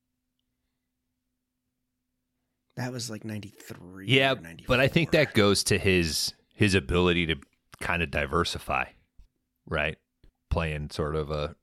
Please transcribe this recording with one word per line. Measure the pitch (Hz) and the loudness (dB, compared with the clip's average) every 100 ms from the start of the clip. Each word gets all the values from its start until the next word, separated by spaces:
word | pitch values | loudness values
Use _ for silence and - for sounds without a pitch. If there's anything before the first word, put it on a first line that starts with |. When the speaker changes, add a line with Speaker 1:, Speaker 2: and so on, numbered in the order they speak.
| _ _ _ _ _ _ _ _ _ _ _ _ _ _ _ _ _ _ _ _ _ _ _ _ _ _ _ - | _ _ _ _ _ _ _ _ _ _ _ _ _ _ _ _ _ _ _ _ _ _ _ _ _ _ _ -10
Speaker 1:
That | 123 | -8
was, | 123 117 | -8 -10
like, | 107 110 | -10 -10
ninety-three | 107 98 - - - 87 95 98 | -12 -12 -18 -20 -18 -18 -12 0
Speaker 2:
Yeah, | 135 135 | 2 2
Speaker 1:
or | 127 82 82 - | 0 -6 -12 -2
Speaker 2:
but | 123 | 2
I | 139 | 2
think | - 156 | 2 4
Speaker 1:
ninety-four. | 160 143 | 4 4
Speaker 2:
that | |
goes | - 101 98 - | 4 4 4 2
to | 98 | 0
his, | 98 90 82 76 - - _ | 4 4 2 -2 -6 -8 _
his | - 107 95 | 0 2 2
ability | 69 87 90 87 82 | 2 4 4 4 0
to | 76 - _ _ - | -2 -8 _ _ -10
kind | - 87 | -4 -2
of | 80 | -2
diversify, | 78 71 78 85 - - 67 64 - _ - - _ _ _ - | -2 -2 0 -2 -4 -6 -4 -6 -12 _ -20 -20 _ _ _ -8
right? | 80 76 80 _ _ _ _ _ | -4 -4 -6 _ _ _ _ _
Playing | - 80 76 73 | -4 -2 -4 -6
sort | - 78 78 | -6 -4 -4
of | 73 | -4
a | 76 73 - | -4 -6 -6